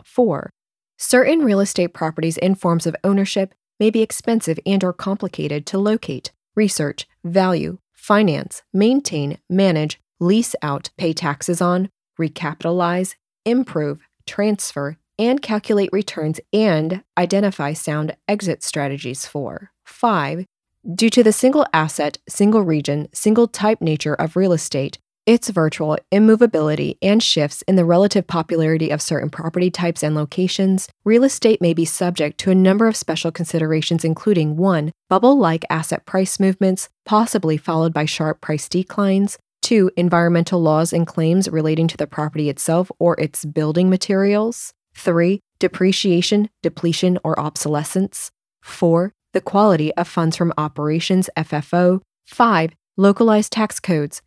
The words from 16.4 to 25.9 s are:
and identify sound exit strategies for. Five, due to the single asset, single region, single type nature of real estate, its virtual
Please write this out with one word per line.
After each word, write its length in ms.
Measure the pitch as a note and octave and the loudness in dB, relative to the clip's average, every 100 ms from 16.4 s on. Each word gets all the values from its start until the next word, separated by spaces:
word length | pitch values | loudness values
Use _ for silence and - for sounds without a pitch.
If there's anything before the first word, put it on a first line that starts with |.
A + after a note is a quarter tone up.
| - | -2
and 520 | G#3 G#3+ D#3 D#3+ F#3+ - - | 0 2 2 0 -6 -6 -4
identify 540 | F3+ G3 G3+ F#3+ C#3+ | 0 0 0 -2 -6
sound 440 | D#3+ - D3+ D3+ - - | -6 -6 -4 -6 -8 -6
exit 360 | G#3 F#3+ C#3+ | -4 -4 -6
strategies 640 | - D#3 C#3 C#3 C3+ C3+ - | -6 -4 -4 -6 -8 -10 -10
for. 440 | D3 B2 D#2+ G3+ _ | -8 -8 -10 -16 _
Five, 600 | _ - A#3+ F#3+ C#3 E3 F#3 _ _ _ C#3 | _ -4 -2 0 -2 -6 -10 _ _ _ -10
due 160 | F3+ A3+ | 0 2
to 120 | B3 | 4
the 100 | A3 | 4
single 340 | G#3+ B3+ D4 C4+ | 4 2 2 2
asset, 460 | D#3+ D#3 - D3 - - | 0 -2 -2 -6 -6 -8
single 340 | - G3+ A3 | 0 2 2
region, 460 | F3+ D3+ D3 D3 - | 2 -2 -2 -6 -6
single 340 | - G#3 A3 A#3 | -4 0 2 2
type 340 | - G#3 A3+ | 0 0 0
nature 340 | E3 D3+ D3+ | 0 -2 -2
of 220 | D3 D#3+ F#3 | -4 -2 0
real 160 | F#3+ | 2
estate, 460 | E3 - C#3+ C#3 - _ _ - | 0 -2 -6 -6 -10 _ _ 2
its 240 | A#3 - | 2 2
virtual 480 | F#3 D#3 - D3+ | 0 0 0 -2